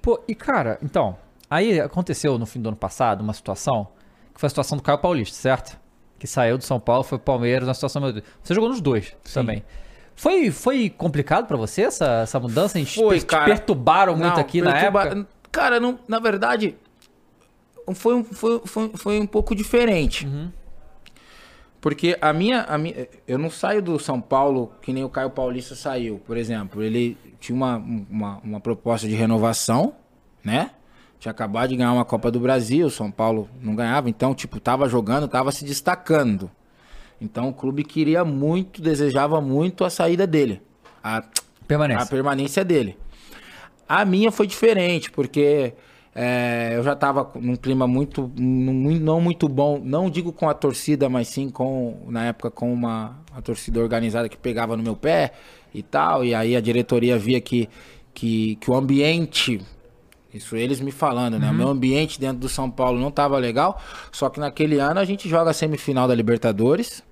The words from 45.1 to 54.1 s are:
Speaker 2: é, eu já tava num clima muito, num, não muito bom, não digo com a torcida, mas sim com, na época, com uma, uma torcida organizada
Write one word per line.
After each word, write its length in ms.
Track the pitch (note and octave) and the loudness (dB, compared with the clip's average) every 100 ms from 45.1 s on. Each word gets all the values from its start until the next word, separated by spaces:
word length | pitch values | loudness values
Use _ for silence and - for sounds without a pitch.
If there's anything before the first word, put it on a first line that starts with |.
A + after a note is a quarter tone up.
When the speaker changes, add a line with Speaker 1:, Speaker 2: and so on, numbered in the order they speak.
| - B2+ D3 C#3+ D3 B2+ - - - _ | -4 -2 4 4 4 0 -6 -20 -20 _
Speaker 2:
é, 600 | - B2 B2 A#2+ A#2 A#2 A#2 | -4 -2 0 0 -2 -2 0
eu 80 | |
já 120 | C3 C#3 | 0 2
tava 360 | C#3+ C#3 C3 | 2 2 -2
num 220 | A#2+ B2 B2 | -4 -4 -2
clima 320 | C3 C3 B2+ | 0 2 2
muito, 440 | B2+ C#3+ - B2+ B2+ | 2 0 -4 -6 -2
num, 600 | B2+ C3 C3 C3 C#3 E3 | 2 2 2 2 2 2
não 200 | D#3 E3 | 2 2
muito 300 | E3+ E3+ D3+ | 2 2 0
bom, 320 | C3 C#3+ C#3+ | 2 0 0
não 280 | B2+ D3 F#3 | -2 0 0
digo 200 | D#3+ F3 | -2 -6
com 160 | D#3+ D#3+ | -2 -2
a 60 | |
torcida, 560 | C#3+ C#3+ A#2+ - D3 C3+ | 0 -2 -2 -2 2 2
mas 200 | B2+ A#2 | 0 -2
sim 200 | - C#3 | -4 -6
com, 540 | - C3 C3 A#2+ G2+ A#2+ | -4 -4 -2 -4 -8 -8
na 160 | A#2 A#2 | -4 -4
época, 260 | A2+ A#2 | -4 -8
com 200 | - B2 | -4 -4
uma, 460 | A#2+ A#2+ A2+ A2 C3+ D#3+ | -2 -2 -4 -8 -14 -18
uma 100 | C3 | -12
torcida 380 | - A2 - A2+ | -8 -8 -2 0
organizada 500 | A#2 A#2 A#2 | 0 0 0